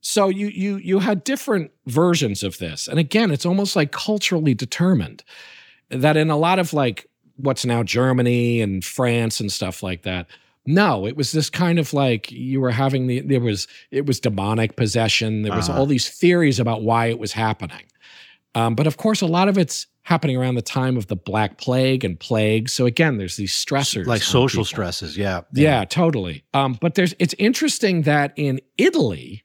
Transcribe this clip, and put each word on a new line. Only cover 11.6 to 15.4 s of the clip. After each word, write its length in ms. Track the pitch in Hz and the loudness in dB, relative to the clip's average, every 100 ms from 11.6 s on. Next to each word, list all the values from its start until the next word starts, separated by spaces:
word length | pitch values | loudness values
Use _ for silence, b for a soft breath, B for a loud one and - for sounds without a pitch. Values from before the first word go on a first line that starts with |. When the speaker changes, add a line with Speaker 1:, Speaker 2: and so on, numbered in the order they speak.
| 175 170 | 2 2
Speaker 1:
of, 160 | 147 | 0
like, 360 | 147 135 113 - | 0 2 0 -4
you 300 | 120 127 135 | -10 -4 -2
were 120 | 127 | 0
having 340 | 117 135 135 127 | 0 0 0 -2
the, 140 | 123 | -2
there 200 | 139 135 | 0 0
was, 260 | 117 101 - B B | 0 -2 -6 B B
it 140 | 135 | -4
was 160 | 143 123 | -2 0
demonic 560 | 123 101 101 110 113 - | -2 -2 -2 0 -2 0
possession. 640 | 113 113 113 - 110 107 | -2 0 0 0 0 -2